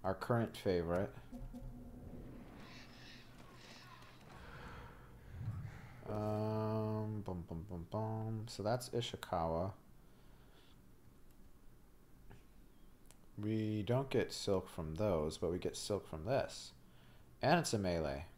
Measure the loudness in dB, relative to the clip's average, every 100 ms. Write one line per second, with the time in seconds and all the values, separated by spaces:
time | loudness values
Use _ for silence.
0 | 2 0 4 4 4 2 4 4 6 4
1 | 2 -4 -12 -10 -8 -8 -8 -10 -10 -10
2 | -10 -10 -10 -12 -14 -14 -14 -14 -14 -14
3 | -14 -14 -16 -16 -16 -16 -16 -16 -16 -16
4 | -16 -16 -16 -14 -12 -10 -10 -10 -12 -14
5 | -16 -16 -12 -6 -4 -4 -6 -10 -12 -10
6 | -4 0 2 2 2 2 2 2 2 2
7 | 0 -2 -2 -4 -2 -6 -4 -6 -2 -2
8 | 0 0 0 -2 -4 0 2 2 0 -2
9 | -2 -4 0 2 4 4 2 -2 -16 -18
10 | -18 -18 -18 -18 -20 -20 -20 -20 -20 -20
11 | -20 -18 -18 -18 -18 -16 -18 -18 -20 -20
12 | -20 -18 -16 -16 -16 -18 -18 -18 -18 -18
13 | -18 -18 -12 -2 2 4 4 2 4 4
14 | 6 4 4 0 4 4 2 -4 -2 4
15 | 6 6 4 2 2 4 0 -2 0 0
16 | 0 -4 2 2 2 -4 -12 -14 -20 -20
17 | -18 -18 -18 2 6 6 6 4 4 4
18 | 4 0 -4